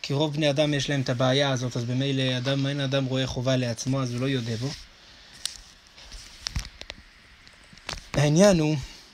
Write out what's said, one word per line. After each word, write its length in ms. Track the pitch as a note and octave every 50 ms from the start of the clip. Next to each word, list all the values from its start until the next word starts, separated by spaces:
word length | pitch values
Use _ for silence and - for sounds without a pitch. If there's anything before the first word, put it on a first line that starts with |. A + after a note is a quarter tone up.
כי 100 | - -
רוב 220 | C#3+ C#3 D#3 D#3 C#3+
בני 160 | D3 D#3 D3
אדם 240 | C#3 C#3+ D3+ D3 D3
יש 160 | C#3+ C3 -
להם 100 | D3 C#3
את 80 | B2+ C#3+
הבעיה 420 | C3 A#2+ C3 B2+ C3 C#3 C#3+ C#3
הזאת, 260 | C3+ B2 B2+ B2 -
אז 80 | B2+ A#2+
במילא 540 | A#2+ B2+ B2+ C3+ C#3 C#3 C3+ C3 C3 B2+ B2+
אדם, 280 | B2 C3+ C#3 C#3 C3+
אין 140 | C#3 C#3+ C#3+
אדם 240 | C#3 C3+ C3 C#3 C3+
רואה 220 | B2+ C3 C3 C3
חובה 300 | B2+ - C3+ A#2+ C3 C3
לעצמו, 460 | B2+ B2+ A#2+ A2+ - - C3 C3 C3+
אז 100 | C3 A#2+
הוא 80 | B2 A#2+
לא 60 | B2+
יודה 300 | C#3 C#3 C3 A#2 A#2 A2+
בו. 120 | A2 B2 C#3+ - - - - - - - - - - - - - - - - - - - - - - - - - - - - - - - - - - - - - - - - - - - - - - - - - - - - - - - - - - - - - - - - - - - - -
העניין 460 | - C#3 D3 D3+ E3 G3 G#3 F#3+ E3
הוא 160 | D#3 D3+ D#3 C#3+ C3+ - - - - -